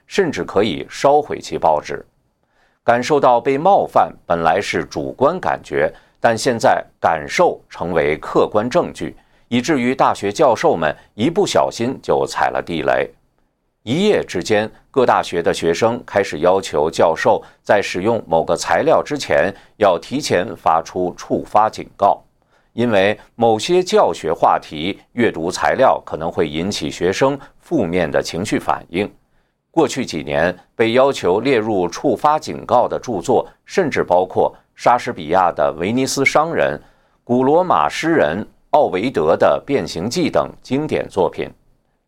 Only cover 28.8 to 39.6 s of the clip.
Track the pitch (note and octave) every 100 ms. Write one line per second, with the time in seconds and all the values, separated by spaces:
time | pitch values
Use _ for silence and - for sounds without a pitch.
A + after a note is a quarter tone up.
28.8 | - F2 G#2 - _ _ _ _ _ E3
29.8 | C3+ C#3 G2 D#2+ C#2 D2 E2+ F2+ _ -
30.8 | A2+ A#2+ C#3 B2+ F#2 G2 B2+ B2 A2 G2+
31.8 | F2 - D3+ G#2 D3+ D3+ - C#2+ C#2+ A#2+
32.8 | F#2+ D#2 - G2 E2+ G#2 - - - -
33.8 | D#3 G2 D#2 F2+ F#2 A2 D#2 - _ -
34.8 | B2+ B2 - G#2 D2+ F2+ F2 D#2+ C#2+ D2
35.8 | F2+ B2 C3 C#3 C3 - E3 B2+ C#2 D2
36.8 | - _ _ _ - B2 C3 D#3+ F3+ G2
37.8 | D2 - D#3 D3+ D2+ F2+ - _ _ D3+
38.8 | A#2 F2+ B2 G#2 D#2 G2 G2+ C#2+